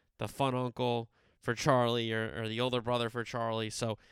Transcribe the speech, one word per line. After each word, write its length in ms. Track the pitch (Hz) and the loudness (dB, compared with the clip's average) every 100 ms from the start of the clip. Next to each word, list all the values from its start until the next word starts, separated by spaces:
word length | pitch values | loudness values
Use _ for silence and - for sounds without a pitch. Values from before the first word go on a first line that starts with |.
| _ - | _ -8
the 80 | 107 | -6
fun 280 | - 135 127 | 0 0 2
uncle 540 | 127 113 123 120 117 _ _ _ | -2 -2 0 0 -4 _ _ _
for 120 | - | -2
Charlie 580 | 113 156 127 120 120 113 | 0 4 6 6 2 0
or, 300 | 113 110 - | 0 -2 -4
or 60 | 110 | -4
the 120 | 110 | -2
older 220 | 127 123 | 0 0
brother 260 | 113 120 117 | 0 0 0
for 160 | 120 | -4
Charlie. 460 | 113 120 113 113 110 | -6 -4 -2 -2 -4
So 300 | - 117 104 - | -4 -4 -4 -10